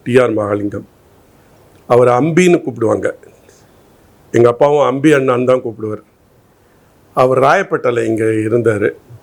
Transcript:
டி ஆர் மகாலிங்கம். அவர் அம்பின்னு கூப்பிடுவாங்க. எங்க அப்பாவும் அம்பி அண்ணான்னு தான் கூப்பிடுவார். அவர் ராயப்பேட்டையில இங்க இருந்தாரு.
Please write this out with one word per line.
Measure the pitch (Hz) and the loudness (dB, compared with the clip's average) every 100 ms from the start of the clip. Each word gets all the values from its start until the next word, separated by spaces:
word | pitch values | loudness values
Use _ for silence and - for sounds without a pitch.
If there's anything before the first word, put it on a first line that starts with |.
டி | - 120 | -2 0
ஆர் | 120 | 0
மகாலிங்கம். | 107 104 104 101 101 - _ _ _ _ _ _ _ _ _ - | -2 -4 -4 -6 -10 -16 _ _ _ _ _ _ _ _ _ 0
அவர் | 123 123 | 2 4
அம்பின்னு | 123 156 160 180 170 | 2 0 2 2 2
கூப்பிடுவாங்க. | 139 117 110 101 - - - _ _ _ _ _ _ _ _ _ _ | -2 -4 -2 -2 -4 -10 -18 _ _ _ _ _ _ _ _ _ _
எங்க | 113 120 | 0 2
அப்பாவும் | 120 143 147 127 | 2 2 2 0
அம்பி | 135 151 | 0 2
அண்ணான்னு | 143 131 123 | 2 0 -2
தான் | 127 127 | 0 0
கூப்பிடுவார். | 123 107 107 107 - _ _ _ _ _ _ _ _ _ _ | -2 -10 -10 -12 -16 _ _ _ _ _ _ _ _ _ _
அவர் | - 127 127 | 0 2 2
ராயப்பேட்டையில | 135 185 190 156 127 120 | 2 2 -2 -4 -2 -2
இங்க | 113 110 | -2 -2
இருந்தாரு. | 110 110 107 120 113 104 104 - _ - | -2 -2 -2 0 0 0 -2 -4 _ -20